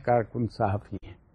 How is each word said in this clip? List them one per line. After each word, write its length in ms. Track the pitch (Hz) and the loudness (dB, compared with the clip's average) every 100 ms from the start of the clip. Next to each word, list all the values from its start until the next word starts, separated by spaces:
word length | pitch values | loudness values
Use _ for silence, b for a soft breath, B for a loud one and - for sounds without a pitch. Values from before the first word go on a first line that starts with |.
| 135 | 2
کارکن 420 | 120 110 120 113 - | 2 2 -2 -4 0
صحافی 400 | 107 104 - 98 - | 0 0 -4 -12 -12
ہیں۔ 100 | - _ | -20 _